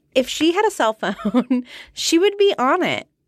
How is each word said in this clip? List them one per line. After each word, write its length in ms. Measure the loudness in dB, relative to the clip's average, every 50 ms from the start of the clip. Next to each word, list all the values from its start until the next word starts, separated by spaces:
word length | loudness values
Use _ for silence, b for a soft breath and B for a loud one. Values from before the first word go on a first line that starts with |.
| _ _ -2
if 120 | -2 -2
she 260 | -2 -2 0 0 0 2
had 120 | 2 0
a 60 | 0
cell 220 | 0 0 -2 -2 -2
phone, 680 | -4 -4 -6 -6 -4 -4 -2 0 0 0 0 -2 -4 -4 -8 -14 -20
<laughs> 140 | -20 -16 -12
she 240 | -8 -2 0 2
would 200 | 2 2 2 2
be 160 | 2 2 2 2
on 240 | 2 0 0 0 0
it. 260 | 0 -2 -2 -4 -6 _ _ _ _